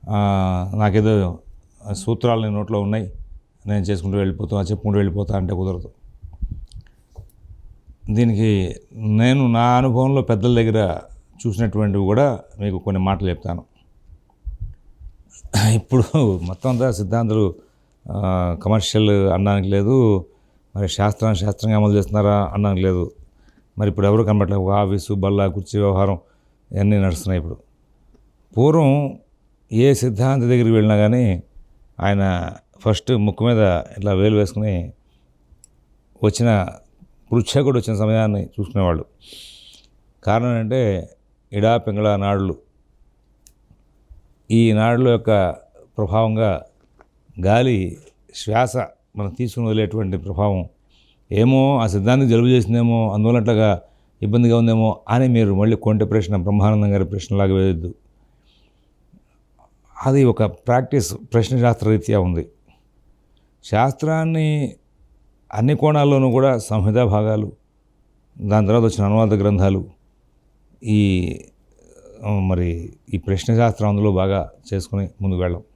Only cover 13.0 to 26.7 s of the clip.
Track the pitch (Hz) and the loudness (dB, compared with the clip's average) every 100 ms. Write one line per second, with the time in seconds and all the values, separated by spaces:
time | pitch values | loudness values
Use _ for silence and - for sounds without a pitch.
13 | 92 98 95 87 - 87 - _ _ _ | 0 0 -2 -4 -6 -10 -10 _ _ _
14 | _ - _ _ - - - - _ _ | _ -20 _ _ -14 -12 -12 -14 _ _
15 | - - _ - - 101 107 110 - 127 | -20 -20 _ -20 -6 0 2 2 2 0
16 | 110 160 120 92 87 92 131 123 131 110 | 2 2 0 0 -4 -6 -4 -2 -2 -2
17 | 101 113 113 110 101 - _ _ _ _ | -2 -2 0 0 0 -2 _ _ _ _
18 | - 98 98 92 90 85 101 110 - 107 | -12 -6 -2 0 -2 -2 0 0 0 0
19 | 107 101 98 92 101 101 95 98 101 131 | 2 2 2 2 2 0 0 0 2 2
20 | 117 98 87 _ _ _ _ 95 98 - | 4 2 -2 _ _ _ _ -6 -6 0
21 | 104 104 110 101 104 95 110 107 104 104 | -2 0 -2 -2 -2 -4 0 2 4 2
22 | 95 107 101 104 98 101 101 95 95 92 | 2 0 2 2 0 -2 0 0 0 0
23 | 85 - - _ _ _ _ - 104 - | -4 -8 -20 _ _ _ _ -4 -4 0
24 | 101 107 104 107 95 98 92 101 101 98 | 2 2 2 2 0 0 0 0 0 -2
25 | - 101 95 101 98 87 90 104 101 95 | -4 -2 0 0 0 -4 -6 -2 0 2
26 | 98 90 _ _ _ _ _ | 0 -2 _ _ _ _ _